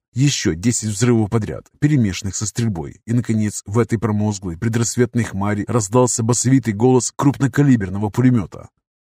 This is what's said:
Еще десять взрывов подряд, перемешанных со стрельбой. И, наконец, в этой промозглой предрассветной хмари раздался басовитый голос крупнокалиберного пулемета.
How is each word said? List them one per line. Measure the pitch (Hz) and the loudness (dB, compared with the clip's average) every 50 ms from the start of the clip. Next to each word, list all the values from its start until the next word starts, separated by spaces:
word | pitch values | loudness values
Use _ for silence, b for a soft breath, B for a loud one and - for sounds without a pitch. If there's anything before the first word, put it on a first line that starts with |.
| _ _ - | _ _ -2
Еще | 117 135 147 135 - - 107 82 | 0 2 2 2 0 -2 -2 -2
десять | 82 87 120 120 - - 107 | 0 0 -2 -2 -2 -2 -6
взрывов | 104 98 123 123 123 113 110 95 | -4 0 2 2 2 2 2 0
подряд, | - 117 107 85 71 57 - _ _ - | -2 -2 -2 -4 -8 -10 -12 _ _ -2
перемешанных | - 151 151 135 117 101 87 - - 98 90 | 0 2 2 2 2 0 -2 -4 -6 -8 -6
со | - 107 | -6 -8
стрельбой. | 101 - - 117 113 101 85 73 69 - - _ - | -8 -4 -2 -2 -2 -2 -4 -8 -10 -14 -16 _ -4
И, | 113 | -2
наконец, | 123 110 - 113 110 107 104 - - - | -2 0 0 0 0 0 -2 -4 -6 -10
в | - 101 120 | -4 0 0
этой | 117 - 120 104 | 0 0 0 -2
промозглой | - 113 107 104 104 107 104 95 101 92 82 85 | -2 0 0 0 0 0 -2 -4 -6 -8 -8 -4
предрассветной | - 120 110 117 117 - - 120 123 113 - 120 110 | -4 -2 0 0 -2 -2 0 0 0 0 0 -2 -2
хмари | - - 98 101 104 104 104 98 - | -2 -2 -4 -2 -2 -2 -2 -2 -2
раздался | 104 123 107 95 104 127 127 120 - - | -2 -2 0 2 2 4 4 4 2 0
басовитый | 113 110 123 - - 127 131 135 117 117 104 | 0 0 0 0 2 4 2 2 2 2 -2
голос | 101 113 127 127 127 113 - - | 2 4 4 4 4 2 0 -4
крупнокалиберного | - - 143 131 - 143 131 - - 147 143 127 113 95 90 92 101 107 104 | 0 0 0 0 2 -2 -2 2 2 4 4 4 4 2 -2 -6 -4 -4 -4
пулемета. | - - 123 127 123 113 90 73 - - - - _ _ _ _ _ _ _ _ | -2 2 2 2 2 2 -2 -4 -10 -18 -20 -20 _ _ _ _ _ _ _ _